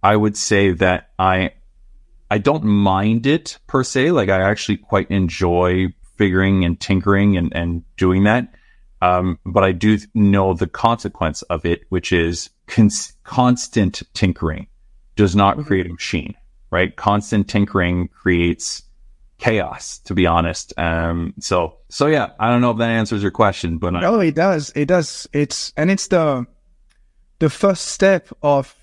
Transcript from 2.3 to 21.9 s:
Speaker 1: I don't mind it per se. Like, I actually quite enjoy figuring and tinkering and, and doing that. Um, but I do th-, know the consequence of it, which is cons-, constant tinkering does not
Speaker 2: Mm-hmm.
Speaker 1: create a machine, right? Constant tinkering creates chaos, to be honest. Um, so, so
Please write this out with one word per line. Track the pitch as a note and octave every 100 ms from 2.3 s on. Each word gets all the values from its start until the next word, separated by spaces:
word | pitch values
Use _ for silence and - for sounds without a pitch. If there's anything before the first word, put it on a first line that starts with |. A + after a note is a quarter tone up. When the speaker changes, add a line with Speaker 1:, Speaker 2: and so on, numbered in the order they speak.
Speaker 1:
I | G#2+
don't | G2+ D3+
mind | G#2+ G2+ G2 F#2+ G#2 A2+ B2
it | E3 - - -
per | C3+
se. | B2+ C3 C#3+
Like, | E3+ G2
I | F#2+ F#2+
actually | G#2+ - G2+
quite | - G2+ F#2
enjoy | G2 F2+ - F2+ F2 F2+ F#2 F2+ - - _
figuring | G2+ F#2 F#2+ F#2+
and | F2 E2
tinkering | - F#2+ F#2 G2 G#2 F#2+
and, | E2+ -
and | E2+ E2+ - -
doing | F#2 F#2 G#2
that. | A#2 - _ _ _ - -
Um, | F2+ F2+ F#2 E2 -
but | F2
I | F#2+
do | F2+ G#2+ G#2+
th-, | -
know | A2+ G2+ G2 F#2+
the | E2+ F2
consequence | - A2+ A#2 G#2 - E2 D2+
of | - F2 E2+
it, | E2+ -
which | F#2 -
is | F2+ E2 E2+ - _ -
cons-, | - G#2+ - - _
constant | - - B2 B2 - - F#2+ - -
tinkering | - G2 - D#2+ D2+ - _ _ - _ -
does | G2+ G2
not | G2+ C#3+
Speaker 2:
Mm-hmm. | D3
Speaker 1:
create | F#2+ F2
a |
machine, | E2+ - E2+ - - _ _ -
right? | F2 F#2 -
Constant | - G2+ G2+ G#2+ G2
tinkering | G#2+ G2+ G2 F2 F2+ F2
creates | _ - F2 F2 - - - - _ - - - _
chaos, | - G#2+ F2+ - - -
to | -
be | F2+ F2+
honest. | E2+ E2+ D#2+ - -
Um, | E2+ E2 E2 E2+ E2+ -
so, | - F#2 E2 -
so | _